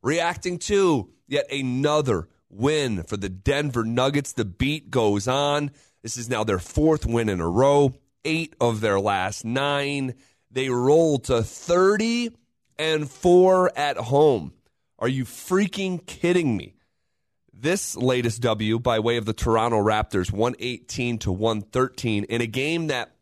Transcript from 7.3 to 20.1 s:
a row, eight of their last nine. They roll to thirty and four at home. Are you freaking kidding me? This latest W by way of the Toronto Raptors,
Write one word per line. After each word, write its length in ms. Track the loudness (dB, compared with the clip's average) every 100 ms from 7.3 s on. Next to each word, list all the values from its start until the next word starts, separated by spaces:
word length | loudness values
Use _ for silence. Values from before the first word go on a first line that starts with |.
| 0
a 80 | 0
row, 460 | 2 4 4 4 0 _ _
eight 320 | -6 -4 -6 _
of 200 | -2 0
their 180 | 0 2
last 440 | 2 -2 -4 -6
nine. 680 | -6 -4 -2 -2 -2 -4 -6 -10 _ _ _
They 180 | -6 -2
roll 480 | 0 4 4 4 0
to 200 | 0 0
thirty 880 | -2 -8 -2 4 4 4 0 -2 -4 -8 _ _ _ -6
and 320 | -2 0 -2
four 680 | -2 6 8 8 6 4 0
at 220 | -2 -2
home. 560 | 0 4 6 4 -2 -16 _ _ _ _
Are 80 | -4
you 180 | -2 -6
freaking 800 | -10 -2 0 0 -2 -4 -6 -10
kidding 500 | -4 0 2 2 -2
me? 200 | -6 _ _ _ _ _ _ _ _
This 460 | -8 -4 -2 -4 -2
latest 460 | 0 2 0 -2
W 340 | -2 0 0 0
by 220 | 0 0
way 180 | 2 -2
of 80 | -2
the 80 |
Toronto 480 | -4 0 2 2 2
Raptors, 500 | 2 2 0